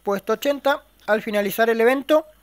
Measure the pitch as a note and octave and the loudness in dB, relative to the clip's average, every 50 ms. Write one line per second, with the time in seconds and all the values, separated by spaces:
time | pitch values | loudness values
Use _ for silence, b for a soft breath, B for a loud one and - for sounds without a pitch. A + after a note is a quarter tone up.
0 | _ - G3 G3 - - A3 G#3+ - C#4+ C#4+ C4+ - C#4 C#4+ D4+ - _ _ _ | _ -6 -6 -4 -4 -4 -4 -2 -2 -2 -4 0 0 -2 -2 -2 -4 _ _ _
1 | _ - G#3 A3 - A#3 G#3 G#3 G3+ G3+ - - A3+ A3+ A3+ A3+ A3+ A#3+ C4 C#4 | _ -2 -2 -2 -2 -2 -2 -2 -2 -2 -2 0 0 2 2 2 2 2 2 0
2 | C4+ - D#4 D#4 D#4+ - - _ | 0 2 2 2 0 -2 -10 _